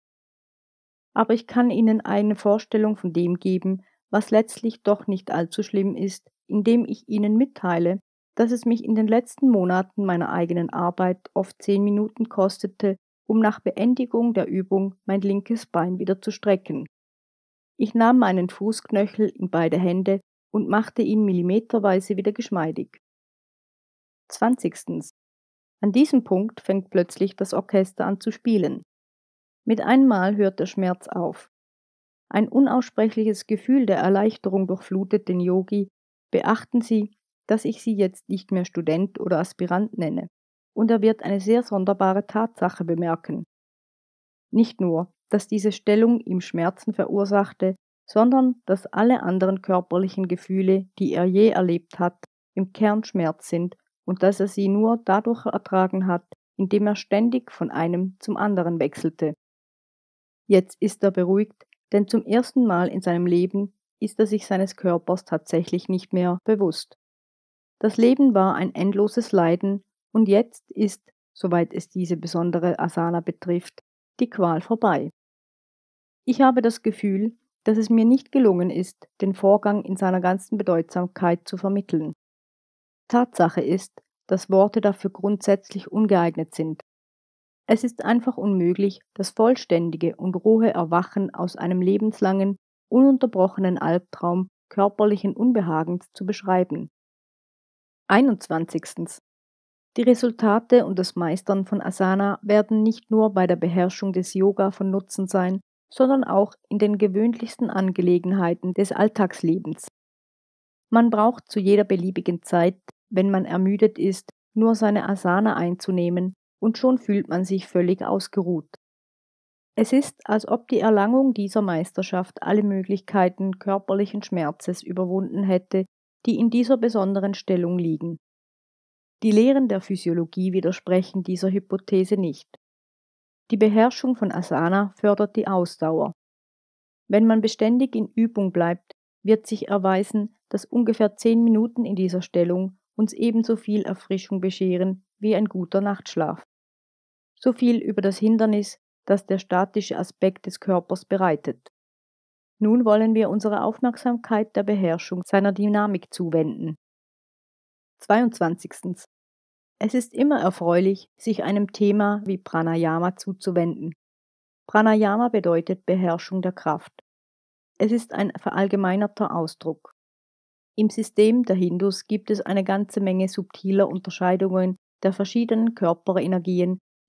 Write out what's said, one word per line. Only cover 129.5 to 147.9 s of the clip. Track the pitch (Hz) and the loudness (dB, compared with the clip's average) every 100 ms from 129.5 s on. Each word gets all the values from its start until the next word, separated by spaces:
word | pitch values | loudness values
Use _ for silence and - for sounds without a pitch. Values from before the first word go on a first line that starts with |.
| 277 247 | 4 2
der | 196 | -2
Physiologie | - 190 175 170 165 - 185 | -4 -6 -2 -2 -4 -4 -2
widersprechen | 185 175 185 - 185 185 190 | 0 -2 -4 0 0 0 -6
dieser | 180 185 190 | -6 -4 -2
Hypothese | 196 190 190 - 190 185 202 | -2 -4 -8 -2 0 2 0
nicht. | 175 139 _ _ _ _ _ _ _ _ _ _ - | -2 -6 _ _ _ _ _ _ _ _ _ _ -6
Die | 202 | 2
Beherrschung | 214 214 240 - 254 247 | 4 6 4 2 -4 -2
von | 190 | -2
Asana | 170 175 160 165 196 202 - | -4 -4 -2 0 0 -2 -2
fördert | 208 202 208 220 | 0 0 0 -2
die | 202 | -2
Ausdauer. | 190 175 - 160 160 151 - _ _ _ _ _ _ _ _ - | -2 -2 -4 -4 -2 -2 -6 _ _ _ _ _ _ _ _ 0
Wenn | 202 220 | 4 6
man | 220 | 4
beständig | 220 - 220 247 262 226 | 2 0 2 2 0 -2
in | 220 - | -4 -2
Übung | 226 226 190 | -2 0 -2
bleibt, | 175 170 175 _ - _ _ | 0 -2 -2 _ -20 _ _
wird | 196 214 - | 0 0 0
sich | 208 - | -8 -2
erweisen, | 202 190 190 202 214 208 _ _ | 0 2 0 0 -4 -4 _ _
dass | 202 - | -8 -4
ungefähr | 240 226 220 208 208 | -2 0 2 0 0
zehn | 226 226 | 2 4
Minuten | 233 214 226 233 214 | 4 4 2 -2 -4
in | 190 | -2
dieser | 185 180 | -2 -2
Stellung | 175 175 175 180 190 - _ - | -4 0 0 0 -4 -8 _ -2
uns | 214 | -2
ebenso | - 233 226 226 226 | 0 0 0 0 -2
viel | - 208 | -2 -2
Erfrischung | - 185 - 190 - 196 | -2 -8 -6 -6 -4 -4
bescheren | 185 185 185 180 190 190 _ _ | -4 -2 -2 0 -2 -4 _ _
wie | 214 202 | -2 0
ein | 208 | 0
guter | 185 175 196 | -4 -2 -2
Nachtschlaf. | 202 202 - 170 156 165 - _ _ _ _ _ _ _ _ _ | -2 -4 -6 -4 -4 -6 -14 _ _ _ _ _ _ _ _ _
So | 254 | -2
viel | 233 247 233 | 2 2 2
über | - | -2